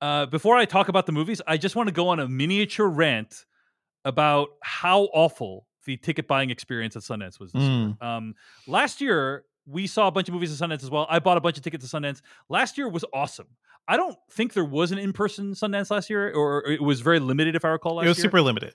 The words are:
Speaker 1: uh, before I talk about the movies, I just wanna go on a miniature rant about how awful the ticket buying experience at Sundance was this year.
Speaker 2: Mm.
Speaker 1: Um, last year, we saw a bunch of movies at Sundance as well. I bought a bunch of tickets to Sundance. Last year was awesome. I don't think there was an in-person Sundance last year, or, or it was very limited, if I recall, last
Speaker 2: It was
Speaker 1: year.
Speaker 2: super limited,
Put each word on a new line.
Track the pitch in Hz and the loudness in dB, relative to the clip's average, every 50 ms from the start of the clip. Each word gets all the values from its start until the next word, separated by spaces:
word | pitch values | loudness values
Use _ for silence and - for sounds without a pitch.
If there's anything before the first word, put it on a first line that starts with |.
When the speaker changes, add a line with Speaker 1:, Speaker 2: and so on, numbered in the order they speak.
Speaker 1:
uh, | 147 147 147 147 143 | -4 -2 0 0 -2
before | 135 143 160 - 214 233 | 0 -2 2 4 6 6
I | 247 226 | 6 6
talk | - - 196 196 - | 4 4 2 2 4
about | 180 190 175 | 2 2 2
the | - | 2
movies, | 156 147 160 185 226 - - | 0 -2 0 -2 -4 -6 -2
I | - 160 | -2 -2
just | 156 160 196 - | 0 0 -2 -2
wanna | 226 233 208 | 0 -2 0
go | 170 175 175 180 | 0 0 2 2
on | 175 160 | 2 0
a | 139 127 | 0 -2
miniature | 131 131 143 165 196 202 214 202 - - 208 | -2 -2 0 0 2 0 0 -2 0 0 0
rant | 190 160 147 165 151 123 110 107 - - - _ _ _ _ _ _ _ _ _ _ _ _ - | 2 2 2 2 2 2 -2 -4 -8 -16 -20 _ _ _ _ _ _ _ _ _ _ _ _ -6
about | 139 131 151 151 151 147 143 143 147 - _ | -4 0 2 4 4 4 2 0 -2 -6 _
how | - - - - - 175 185 202 202 196 - | -12 -10 -8 -4 0 2 4 4 4 4 4
awful | 156 165 160 - - 123 98 92 101 _ _ _ _ - | 4 4 4 2 -2 -10 -10 -10 -14 _ _ _ _ -10
the | 139 131 | -8 -8
ticket | 123 - 170 147 - - - | -6 -4 -4 -4 -4 -2 0
buying | 139 135 135 127 | 0 0 0 -2
experience | 120 - - - 127 117 113 110 - | -4 -8 -8 -8 -6 -6 -6 -6 -8
at | 113 | -10
Sundance | - - 120 107 98 92 - - | -12 -10 -10 -10 -10 -12 -14 -18
was | 101 87 | -14 -6
this | 87 123 | 0 2
year. | 139 135 131 120 110 104 107 110 | 2 4 4 2 0 -2 -4 -6
Speaker 2:
Mm. | |
Speaker 1:
Um, | 120 120 117 117 110 110 110 _ _ - - _ - | -8 -8 -8 -8 -8 -12 -14 _ _ -20 -20 _ -8
last | - 156 208 277 269 - - | -2 0 0 0 0 -2 -4
year, | 277 269 196 156 135 135 139 139 _ _ _ _ _ 143 | -2 0 2 2 0 -2 -4 -8 _ _ _ _ _ -12
we | 139 180 196 | -8 -6 -6
saw | - - 214 208 190 | -4 0 2 2 2
a | |
bunch | 156 190 185 - | 2 0 -4 -4
of | 175 | -4
movies | 175 175 160 | -4 -4 -6
at | 151 135 170 | -4 -4 -4
Sundance | 165 156 139 | -4 -6 -6
as | 135 127 | -6 -4
well. | 143 147 156 147 | -2 -2 0 2
I | 160 170 | 0 2
bought | - 185 180 | 4 4 4
a | 170 | 4
bunch | 143 170 160 - | 2 0 -2 -4
of | |
tickets | - 165 147 127 127 | -8 -10 -10 -10 -12
to | 123 - | -8 -8
Sundance. | 156 147 143 139 - _ - - _ _ - | -6 -6 -6 -8 -10 _ -20 -20 _ _ -4
Last | 143 196 254 - - 277 | -2 0 -2 -2 -4 -6
year | 285 233 | -6 -4
was | 165 170 - - | -6 -6 -8 -6
awesome. | - 135 147 - - - - _ _ _ _ _ _ _ - | -6 -6 -6 -6 -8 -14 -20 _ _ _ _ _ _ _ -4
I | - 190 269 | -2 0 0
don't | 370 349 214 _ _ _ | 0 -2 -6 _ _ _
think | - - 233 240 - | -4 -4 -4 -2 0
there | 208 165 | -2 -2
was | 143 135 151 175 165 | 0 0 0 0 0
an | 190 196 | -2 -4
in-person | 202 196 185 - 208 202 - - 202 202 | -4 -4 -2 -2 -2 -4 -4 -6 -8 -8
Sundance | 196 - 214 208 202 202 196 - | -6 -4 -4 -4 -2 -2 -2 -2
last | 208 208 185 - | -2 -4 -2 -2
year, | 214 202 202 208 | -2 -2 -2 0
or, | - 151 147 143 143 143 143 | 0 0 2 2 0 0 0
or | 143 | -2
it | 151 151 | -2 0
was | 147 147 143 120 | 2 2 0 2
very | 117 156 170 165 | 4 4 4 4
limited, | 139 127 131 143 156 165 160 | 4 2 2 2 2 2 0
if | 165 - | 0 0
I | 160 | 0
recall, | 160 160 - 170 165 | -2 -2 -2 -4 -2
last | 170 165 | 2 2
Speaker 2:
It | 170 | 2
was | 175 | 2
Speaker 1:
year. | 165 | 4
Speaker 2:
super | 175 202 190 180 | 2 4 6 6
limited, | 151 131 113 98 - - | 6 4 2 0 -4 -10